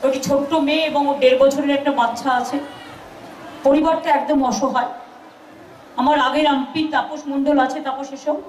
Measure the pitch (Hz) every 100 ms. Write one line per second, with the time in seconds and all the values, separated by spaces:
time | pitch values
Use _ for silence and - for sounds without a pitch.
0 | 269 262 - 277 285 320 285 302 311 285
1 | 285 285 254 254 277 277 285 277 285 254
2 | 233 233 269 247 247 285 - - - -
3 | - - - - - - 269 285 311 320
4 | 339 277 277 294 262 214 269 247 - -
5 | - - - - - - - - - -
6 | 254 294 262 294 302 269 254 320 311 262
7 | - 302 285 277 277 294 254 - 277 262
8 | 277 269 302 294